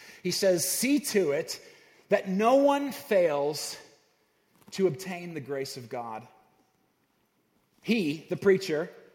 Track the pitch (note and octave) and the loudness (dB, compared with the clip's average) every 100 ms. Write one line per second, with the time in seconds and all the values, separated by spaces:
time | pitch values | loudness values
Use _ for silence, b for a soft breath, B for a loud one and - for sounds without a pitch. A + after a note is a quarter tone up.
0 | B B F3+ E3+ F#3+ F3+ - - B3+ C#4+ | B B -6 0 2 2 0 -2 2 0
1 | - G#3 D#3+ C#3+ - - B B B B | 2 0 0 -2 -4 -10 B B B B
2 | B G3+ F#3+ F#3+ A3 C4+ C#4 C#4 C#4+ - | B 0 0 2 4 6 6 2 -2 -8
3 | - G3+ F3 C#3+ C#3+ D3 - - - _ | 0 2 4 2 -2 -4 -8 -12 -18 _
4 | _ _ _ _ _ _ _ - F#3 C#3 | _ _ _ _ _ _ _ -2 0 0
5 | F#3 F3 F3 D#3+ B2+ C#3 C3+ C3+ A2+ B2+ | -10 -10 -10 -12 -8 -8 -8 -12 -10 -10
6 | A#2 A2 A#2+ _ _ _ _ _ _ _ | -8 -10 -14 _ _ _ _ _ _ _
7 | _ _ _ _ _ _ _ _ - A3+ | _ _ _ _ _ _ _ _ -2 0
8 | D#3 D#3 - E3 G3+ F#3+ - D3+ F3+ - | 0 -4 -6 0 4 4 2 -4 -4 -10
9 | - | -20